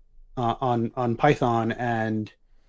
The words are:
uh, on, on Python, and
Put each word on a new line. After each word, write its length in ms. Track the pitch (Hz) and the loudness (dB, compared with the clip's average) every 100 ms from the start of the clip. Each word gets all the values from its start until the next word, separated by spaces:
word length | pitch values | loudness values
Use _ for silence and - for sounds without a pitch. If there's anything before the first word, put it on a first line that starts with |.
| - - - 127 | -20 -20 -12 -4
uh, 200 | 117 - | -2 0
on, 320 | 131 117 117 127 | 0 0 -2 -2
on 180 | 120 117 | -2 2
Python, 560 | 151 147 123 117 113 | 4 4 2 2 0
and 600 | 117 120 113 110 110 104 - _ - | -2 -2 -2 -2 -2 -6 -12 _ -20